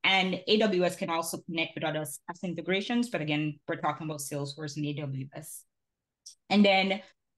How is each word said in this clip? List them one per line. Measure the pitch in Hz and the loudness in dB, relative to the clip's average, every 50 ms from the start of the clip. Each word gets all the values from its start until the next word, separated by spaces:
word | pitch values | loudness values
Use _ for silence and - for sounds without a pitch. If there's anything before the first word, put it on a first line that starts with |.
| - | 2
And | 180 190 190 185 185 180 - - - | 4 4 4 2 2 0 -4 2 2
A | 208 214 | 4 4
W | 226 208 190 180 180 | 4 4 4 4 2
S | 170 175 | 2 0
can | - 196 175 | -2 -4 -2
also | 165 165 165 170 - 160 - | -2 -2 -2 -4 -6 -8 -8
connect | - 165 165 160 156 - | -6 -4 -4 -4 -4 -4
with | 156 156 | -4 -4
other | 156 151 156 156 | -2 -2 -2 -4
SaaS | 147 - - _ - 170 - - | -6 -10 -14 _ -12 -12 -8 -6
integrations, | 180 165 165 156 170 185 190 208 - 240 240 240 240 | -6 -6 -6 -2 -2 0 0 0 0 0 0 0 0
but | - 170 | -2 -4
again, | 151 151 151 147 151 151 147 - _ - | 0 0 0 0 0 -2 -4 -6 _ -6
we're | 170 | -6
talking | 156 - 151 147 - 165 156 | -2 0 -2 -2 -2 -4 -6
about | 156 147 | -6 -6
Salesforce | 143 - 147 143 143 139 - - 156 147 143 | -8 -6 -4 -4 -4 -6 -6 -8 -8 -8 -6
and | 156 147 | -4 -4
A | 143 147 | -4 -4
W | 147 151 139 135 131 135 139 - | -4 -6 -6 -6 -6 -8 -10 -12
S. | - 156 - - - - _ _ _ _ _ _ _ _ _ _ _ _ - - _ _ _ | -14 -14 -14 -16 -16 -18 _ _ _ _ _ _ _ _ _ _ _ _ -20 -20 _ _ _
And | 190 202 208 | 6 8 8
then | 196 190 190 190 196 190 208 - - _ _ _ _ _ | 8 8 6 4 2 0 -2 -4 -14 _ _ _ _ _